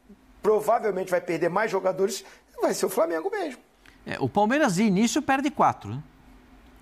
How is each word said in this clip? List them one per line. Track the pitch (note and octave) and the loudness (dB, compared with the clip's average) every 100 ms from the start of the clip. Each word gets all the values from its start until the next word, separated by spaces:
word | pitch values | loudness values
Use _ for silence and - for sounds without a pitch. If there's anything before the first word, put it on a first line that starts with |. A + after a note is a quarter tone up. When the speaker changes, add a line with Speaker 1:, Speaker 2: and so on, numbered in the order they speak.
| - - _ - | -20 -20 _ -6
Speaker 1:
provavelmente | G3+ G#3+ - A#3 G#3 F#3 F#3+ | 0 2 2 0 0 -4 -2
vai | F3+ | -2
perder | F3 E3 E3 | 0 0 0
mais | F#3 A3 | 0 0
jogadores, | F#3+ F#3 F#3 G3 - - - _ - | 0 -2 0 -2 -4 -12 -20 _ -2
vai | E4+ | -2
ser | G3 G3 | 0 -2
o | |
Flamengo | - E4 D#4+ F#4 | 0 0 -2 -4
mesmo. | G#4 E4 B3 - _ - - - | -4 -6 -10 -18 _ -20 -18 -12
Speaker 2:
É, | - | -6
o | C3 | -2
Palmeiras | G#3 G#3 C#4 C#4+ E3+ | 0 2 2 2 2
de | |
início | A3+ F#3 A#3 D#4+ | 2 4 2 0
perde | - C4+ C#4 | 0 0 0
quatro, | - D3+ - G2+ | 2 2 2 -6
né? | B2+ - - - - - - - - | -10 -12 -20 -20 -20 -20 -20 -20 -16